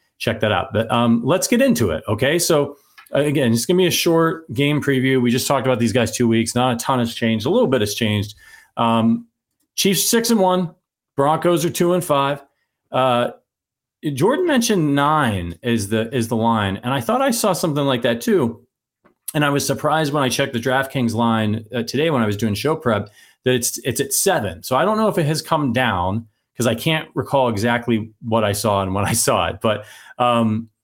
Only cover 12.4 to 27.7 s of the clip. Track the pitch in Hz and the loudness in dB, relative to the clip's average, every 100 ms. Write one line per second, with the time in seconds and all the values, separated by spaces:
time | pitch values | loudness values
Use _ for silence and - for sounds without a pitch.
12.4 | - _ _ _ _ 135 131 120 123 - | -8 _ _ _ _ 0 2 2 0 -6
13.4 | _ _ _ _ _ _ 165 139 175 294 | _ _ _ _ _ _ -6 0 0 2
14.4 | 359 269 233 208 151 143 143 156 127 101 | 0 0 0 0 2 2 2 2 0 -2
15.4 | 85 85 123 117 98 110 113 135 107 113 | -6 -6 -2 -2 0 -2 -2 -2 -2 0
16.4 | 113 113 101 98 120 123 113 240 277 - | 0 2 0 -2 -4 -4 -2 0 0 0
17.4 | 214 175 175 139 139 127 123 117 233 202 | 0 0 -2 0 0 0 0 -2 0 0
18.4 | 123 113 _ _ _ _ _ _ - 156 | 0 -4 _ _ _ _ _ _ -8 -2
19.4 | 147 143 - 135 151 156 156 147 131 117 | 0 0 -2 -2 0 0 0 0 0 0
20.4 | 139 123 117 127 135 139 117 107 117 113 | -2 -2 0 0 0 -2 -2 0 0 2
21.4 | 107 107 107 123 117 131 160 143 107 104 | 0 -2 -4 -6 -4 -2 0 0 0 0
22.4 | 113 101 143 156 127 104 104 - - _ | -2 -2 -2 -2 0 -2 -2 -12 -20 _
23.4 | - 127 117 - 143 117 131 - 196 170 | -2 0 -2 -4 -4 -4 -2 -2 0 0
24.4 | 101 85 - 131 180 214 220 185 147 156 | -2 -8 -4 0 0 0 0 0 0 -2
25.4 | - 160 143 117 127 95 90 104 113 _ | -2 -2 0 0 0 0 -2 -4 -6 _
26.4 | _ - 120 117 165 156 151 - 127 143 | _ -4 -2 0 -2 -2 -4 -8 -2 0
27.4 | 123 107 117 | 0 0 0